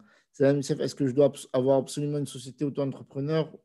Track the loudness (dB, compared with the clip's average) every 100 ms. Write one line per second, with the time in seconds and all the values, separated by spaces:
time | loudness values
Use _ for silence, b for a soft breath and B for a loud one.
0 | b b b 2 4 4 0 -2 -2 0
1 | 0 4 4 2 -4 -2 2 2 2 -4
2 | -4 -4 -6 -8 -16 -6 -6 -4 -4 -6
3 | -12 -8 -2 -2 -2 -8